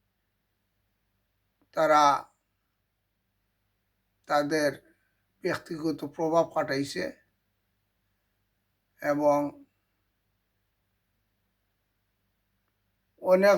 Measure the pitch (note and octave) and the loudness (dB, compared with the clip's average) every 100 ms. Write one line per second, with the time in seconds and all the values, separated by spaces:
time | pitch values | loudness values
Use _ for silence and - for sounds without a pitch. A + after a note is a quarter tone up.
0 | _ _ _ _ _ _ _ _ _ _ | _ _ _ _ _ _ _ _ _ _
1 | _ _ _ _ _ _ _ F3+ D#3 D3+ | _ _ _ _ _ _ _ -2 2 4
2 | C#3+ C3+ - _ _ _ _ _ _ _ | 4 2 -4 _ _ _ _ _ _ _
3 | _ _ _ _ _ _ _ _ _ _ | _ _ _ _ _ _ _ _ _ _
4 | _ _ - D3 D3 D#3 D3 - _ _ | _ _ -4 -2 0 -2 -2 -4 _ _
5 | _ _ _ _ F3 D3+ - D#3+ D#3+ C#3+ | _ _ _ _ -8 -8 -10 -8 -6 -6
6 | C#3+ - D#3 E3 D#3+ D#3+ D3 C#3 C#3 F3+ | -10 -6 0 0 0 -4 -4 -4 -6 -8
7 | F#3 - _ _ _ _ _ _ _ _ | -10 -12 _ _ _ _ _ _ _ _
8 | _ _ _ _ _ _ _ _ _ _ | _ _ _ _ _ _ _ _ _ _
9 | D3 D3 D3 C#3+ D3 - - _ _ _ | -4 0 2 0 -2 -10 -20 _ _ _
10 | _ _ _ _ _ _ _ _ _ _ | _ _ _ _ _ _ _ _ _ _
11 | _ _ _ _ _ _ _ _ _ _ | _ _ _ _ _ _ _ _ _ _
12 | _ _ _ _ _ _ _ _ _ _ | _ _ _ _ _ _ _ _ _ _
13 | _ _ F#3+ F#3 G3+ | _ _ 0 4 4